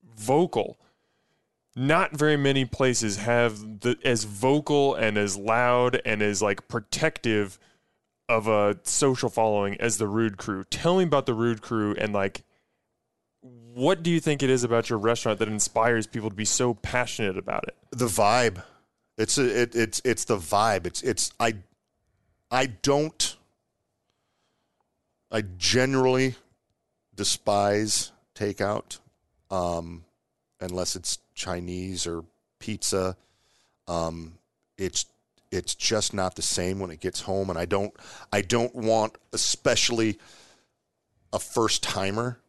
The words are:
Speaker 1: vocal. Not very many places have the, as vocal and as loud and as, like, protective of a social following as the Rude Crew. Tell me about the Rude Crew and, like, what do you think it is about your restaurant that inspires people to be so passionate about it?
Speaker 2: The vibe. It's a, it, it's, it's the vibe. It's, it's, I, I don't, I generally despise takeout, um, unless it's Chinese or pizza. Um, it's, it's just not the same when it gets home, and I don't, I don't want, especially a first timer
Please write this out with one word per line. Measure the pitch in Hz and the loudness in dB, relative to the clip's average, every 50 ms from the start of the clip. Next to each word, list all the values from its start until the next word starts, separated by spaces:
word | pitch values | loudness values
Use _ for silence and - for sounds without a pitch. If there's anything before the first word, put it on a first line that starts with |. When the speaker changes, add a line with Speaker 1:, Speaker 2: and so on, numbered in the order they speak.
| _ - 113 | _ -20 -16
Speaker 1:
vocal. | 107 107 113 135 151 180 175 - 117 104 - - _ _ _ _ _ _ _ _ _ _ _ _ _ _ _ _ _ _ _ _ | -10 0 2 4 4 4 2 0 -2 -2 -2 -6 _ _ _ _ _ _ _ _ _ _ _ _ _ _ _ _ _ _ _ _
Not | 120 127 139 156 180 190 - | -4 0 2 2 2 2 0
very | 151 143 151 151 151 | 0 0 2 2 4
many | 143 139 139 139 139 131 | 4 4 2 2 2 0
places | 123 - - 135 131 123 - 113 107 98 | -2 0 0 2 2 2 2 0 -2 -2
have | 98 104 117 120 120 120 117 107 104 107 110 110 101 | -2 -2 0 2 2 2 2 0 -4 -12 -14 -14 -4
the, | - 120 123 - - | -2 -2 -2 0 0
as | 135 123 113 107 | -2 0 0 -2
vocal | 107 104 98 117 131 143 151 147 - 151 143 139 139 127 | -8 -8 0 2 2 2 2 2 2 2 2 4 2 2
and | 76 113 110 107 | 2 0 0 2
as | 104 104 101 92 | 2 0 0 -2
loud | 101 101 110 113 120 123 123 123 123 123 123 123 - - | -4 -2 0 2 4 4 4 4 4 2 2 0 0 -2
and | 113 110 104 | -2 0 0
as, | 107 104 104 90 | 0 0 0 0
like, | 110 104 101 - - | 0 0 0 -2 -6
protective | _ - 117 107 _ - - - - - - - 120 110 107 101 95 95 - _ _ _ _ _ _ _ _ _ _ _ _ _ | _ -8 -8 -6 _ -4 -2 -2 -2 -2 -2 -2 0 0 0 0 -2 -6 -18 _ _ _ _ _ _ _ _ _ _ _ _ _
of | - 117 113 107 | 0 0 0 2
a | 113 110 104 104 104 104 92 _ | 2 2 4 4 2 0 -2 _
social | - - - - 139 131 - - 120 | -4 -2 2 2 2 2 2 -2 -4
following | - - 113 110 107 104 101 101 101 - | 0 2 2 2 2 2 0 -2 -2 -2
as | - 120 110 | -2 -2 -2
the | - 113 | -2 -2
Rude | 101 101 110 113 110 101 | -2 0 0 0 0 -2
Crew. | - - - 101 95 95 | -6 -8 -6 -6 -6 -6
Tell | _ - - - 165 180 | _ -8 -2 0 2 2
me | 190 185 | 2 2
about | 165 147 139 131 | 2 2 0 0
the | - 120 | 0 -2
Rude | 110 117 120 117 107 | 0 0 -2 -2 -4
Crew | - - 120 110 107 104 104 | -6 -4 -2 0 0 0 0
and, | - - 107 104 | -2 -2 -2 0
like, | 101 98 98 - - - _ _ _ _ _ _ _ _ _ _ _ _ _ _ _ _ _ _ _ | 0 -2 -2 -4 -8 -18 _ _ _ _ _ _ _ _ _ _ _ _ _ _ _ _ _ _ _
what | _ 127 123 117 117 117 120 123 127 156 190 165 165 | _ -20 -20 -20 -20 -16 -4 2 2 2 2 4 2
do | 175 | 2
you | 170 160 | 2 2
think | - 160 147 139 139 | 2 2 0 2 4
it | 131 | 4
is | 131 127 120 | 4 4 4
about | 117 117 117 113 - | 2 2 2 2 2
your | 120 107 | -2 0
restaurant | 98 113 120 117 - 120 107 98 | 2 2 2 2 2 0 0 0
that | 110 | 0
inspires | 107 107 104 107 - - 113 110 120 120 113 107 | -2 0 -4 -4 0 2 4 4 6 4 4 0
people | - - 117 104 110 | -2 -6 -6 -6 -4
to | 98 | -4
be | 101 107 | -2 -2
so | - - - 127 123 117 | -2 0 2 2 2 0
passionate | - - - - 123 123 113 - - 110 98 92 | -2 -6 -2 0 0 -2 -2 -2 -2 -2 -2 -2
about | 95 98 - 50 - - | -4 -4 -4 -4 -4 -4
it? | - - _ _ _ | -8 -12 _ _ _
Speaker 2:
The | - 120 123 | -4 -2 -2
vibe. | 117 - - 104 101 113 127 123 113 95 90 - - _ _ _ _ _ _ _ _ _ | 0 2 4 4 4 6 4 4 2 0 -2 -16 -18 _ _ _ _ _ _ _ _ _
It's | - 110 - - | -2 -2 0 2
a, | 143 135 123 101 117 | 2 2 2 4 2
it, | 120 117 117 | 0 2 2
it's, | 117 113 104 - - - | 0 0 0 -2 -2 0
it's | 127 113 - - | 0 0 0 0
the | - 117 | -2 -2
vibe. | 101 85 78 104 101 107 113 104 95 85 | -2 0 0 2 4 4 4 2 0 -2
It's, | 90 - - - | -4 -8 -4 -2
it's, | 131 113 - - - - _ | -2 -2 -2 -2 -6 -2 _
I, | 117 117 113 101 90 _ _ _ _ _ _ _ _ _ _ _ _ _ _ _ _ _ | 0 0 0 -2 -12 _ _ _ _ _ _ _ _ _ _ _ _ _ _ _ _ _
I | 123 127 135 | -2 0 0
don't, | 135 110 - - 139 139 143 151 160 - _ - - - _ _ _ _ _ _ _ _ _ _ _ _ _ _ _ _ _ _ _ _ _ _ _ _ _ _ _ _ _ _ _ _ _ _ _ _ _ _ _ | -2 -4 -4 0 2 2 2 0 -2 -4 _ -6 -6 -6 _ _ _ _ _ _ _ _ _ _ _ _ _ _ _ _ _ _ _ _ _ _ _ _ _ _ _ _ _ _ _ _ _ _ _ _ _ _ _
I | - 110 107 92 90 | -4 -4 -4 -4 -8
generally | 90 - - 104 127 127 131 135 131 131 127 127 131 131 131 120 - _ _ _ _ _ _ _ _ _ _ _ _ _ _ _ | -2 0 2 4 4 4 4 4 4 4 4 4 4 2 0 -2 -6 _ _ _ _ _ _ _ _ _ _ _ _ _ _ _
despise | - 101 - - - _ - 104 101 101 101 104 104 107 107 - - - - _ _ _ _ _ | -4 -2 -2 -2 -2 _ 2 2 4 4 4 2 2 0 0 -2 -2 -4 -6 _ _ _ _ _
takeout, | - 107 104 98 - 101 101 104 - - _ - - _ _ _ _ _ _ _ _ _ _ | -6 -6 -6 -2 -2 -2 -2 -2 -4 -6 _ -16 -18 _ _ _ _ _ _ _ _ _ _
um, | 98 92 87 87 85 85 85 85 85 85 85 _ _ _ _ _ _ _ _ _ _ _ | -4 -2 -2 -2 -2 -4 -6 -8 -14 -16 -18 _ _ _ _ _ _ _ _ _ _ _
unless | 92 90 90 92 90 - - | -12 -8 -6 -4 -4 -4 -6
it's | 92 87 - - - _ _ _ | -8 -6 -8 -8 -8 _ _ _
Chinese | - - 92 90 90 87 87 90 90 92 95 92 87 85 | -10 -8 -6 -6 -6 -6 -8 -8 -8 -6 -8 -6 -6 -6
or | 87 85 85 82 - _ _ _ _ _ _ | -6 -6 -8 -10 -14 _ _ _ _ _ _
pizza. | - - 107 95 - - - 95 92 92 90 _ _ _ _ _ _ _ _ _ _ _ _ _ _ | -10 -10 -8 -6 -4 -2 -2 0 -2 -2 -4 _ _ _ _ _ _ _ _ _ _ _ _ _ _
Um, | - 87 85 82 82 82 82 82 82 85 _ _ _ _ _ _ _ _ | -6 -4 -4 -2 -4 -6 -8 -12 -16 -18 _ _ _ _ _ _ _ _
it's, | - 95 92 - - - _ _ _ _ _ _ _ _ _ | -8 -8 -4 -4 -6 -6 _ _ _ _ _ _ _ _ _
it's | - 92 87 - - | -6 -6 -6 -6 -8
just | _ - - 117 107 107 - - | _ -2 0 0 0 -2 -2 -2
not | 101 92 92 - | -2 -4 -4 -4
the | - | -4
same | - - - - 90 90 95 98 | -4 -4 -2 -2 -2 -2 -4 -4
when | 98 90 | -6 -8
it | 80 82 | -10 -8
gets | - 92 - - | -8 -6 -6 -6
home, | - - 95 95 98 95 | -6 -4 -4 -2 -2 -4
and | 87 | -4
I | 80 87 | -4 -2
don't, | 87 101 98 101 104 _ - - - - - - _ | -2 -2 -2 -2 -4 _ -16 -20 -20 -20 -20 -10 _
I | - 104 | -2 -2
don't | 101 90 120 117 117 - - | 0 0 0 0 0 -2 -4
want, | 127 110 110 113 113 107 110 _ - _ _ - | -4 0 2 2 2 2 0 _ -12 _ _ -6
especially | 113 - - - - _ 143 120 107 - - 120 117 113 110 104 - - - - - - _ _ _ _ _ _ _ _ _ _ _ _ _ _ _ _ _ - | -4 -2 -2 -4 0 _ 0 2 2 2 0 2 2 2 2 0 -2 -10 -20 -20 -20 -20 _ _ _ _ _ _ _ _ _ _ _ _ _ _ _ _ _ -6
a | 104 | -6
first | - - - 123 113 107 - - | -6 -2 0 2 2 2 2 0
timer | - - - 98 98 98 101 110 117 123 123 _ _ | -2 -4 -4 -2 -2 -2 -2 -2 -4 -4 -6 _ _